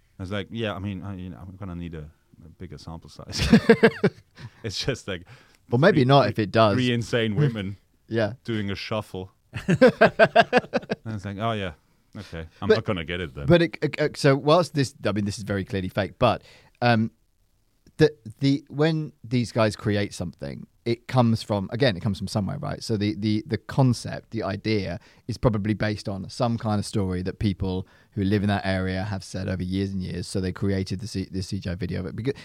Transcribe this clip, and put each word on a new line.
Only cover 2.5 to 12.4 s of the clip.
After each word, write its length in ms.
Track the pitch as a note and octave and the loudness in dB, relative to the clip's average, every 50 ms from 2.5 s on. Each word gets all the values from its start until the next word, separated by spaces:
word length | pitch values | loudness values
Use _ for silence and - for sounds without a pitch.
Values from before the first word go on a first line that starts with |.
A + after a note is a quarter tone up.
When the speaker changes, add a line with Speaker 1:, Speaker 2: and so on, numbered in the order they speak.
| E2+ | -18
Speaker 1:
bigger 220 | - F#2 - - - | -18 -16 -16 -16 -16
sample 320 | - - E2 E2 - - | -14 -14 -14 -14 -16 -18
size." 300 | - - - - - - | -20 -18 -14 -8 -4 -2
Speaker 2:
<laughs> 1200 | - - A#3+ G3 - - A3+ - A3 - - - - F3+ - - - _ _ - B2+ - - - | 2 6 6 6 8 6 6 6 6 4 4 2 -2 -2 -2 -4 -18 _ _ -18 -18 -18 -14 -12
Speaker 1:
It's 160 | - A2 - - - | -10 -8 -6 -6 -4
just 240 | C#3 B2 - - - | -4 -4 -4 -6 -8
like 140 | F#2+ E2+ E2+ - - - - _ _ _ _ - | -8 -8 -10 -14 -20 -20 -20 _ _ _ _ -2
Speaker 2:
Well, 80 | - B2 | 2 4
maybe 180 | D#3 G3+ - D3 | 6 6 6 6
Speaker 1:
three, 60 | B2 | 6
Speaker 2:
not 180 | B2 C#3+ C#3 | 6 6 6
Speaker 1:
three, 80 | A2 G#2 | 6 4
Speaker 2:
if 80 | - - | 2 0
it 120 | G#2+ F#2 | 0 2
does. 220 | - A2 A2+ G#2 G2 | 4 6 6 6 6
Speaker 1:
three 180 | C3 B2+ B2 | 4 2 2
insane 420 | A#2+ A#2+ G#2+ - B2+ A#2+ A2+ A2 G2+ | 0 0 0 0 0 0 0 0 2
women 400 | A#2+ D3+ C3+ A2+ G#2+ F#2+ G2 G2 - _ _ | 2 2 2 0 -2 -6 -8 -8 -12 _ _
Speaker 2:
<laughs> 160 | _ _ _ - | _ _ _ -4
Yeah. 260 | A2 A2+ G#2+ G2+ A#2+ - - | -2 -2 0 -2 -4 -8 -8
Speaker 1:
doing 260 | - A2+ G#2+ G2+ G2 | -4 -4 -2 -2 -4
a 40 | G2 | -6
shuffle. 560 | - - - A2+ G#2+ - - - F#2 F#2 - _ _ _ _ | -6 -6 -6 -6 -6 -6 -6 -10 -10 -10 -12 _ _ _ _
Speaker 2:
<laughs> 160 | - - - - | -14 -6 -2 0
Speaker 1:
And 1500 | F3+ - B3+ A#3 - - - F3+ - - G#3+ - - A3+ - - - - - - - B3 - - - - - A2+ A2 | 4 6 6 6 8 6 4 4 6 6 4 6 6 6 4 6 2 0 0 0 -2 -4 -2 -4 -8 -8 -8 -8 -8
it's 100 | G2 - | -8 -8
like, 140 | G2+ G2+ F#2+ | -8 -6 -4
"Oh, 140 | A2 A#2 | -2 -2
yeah. 200 | A2 G#2 F#2+ F2+ E2 - _ _ _ _ _ _ - | -2 -2 -4 -6 -8 -10 _ _ _ _ _ _ -16
Okay, 300 | A2 F#2+ - - E2 | -16 -14 -12 -12 -12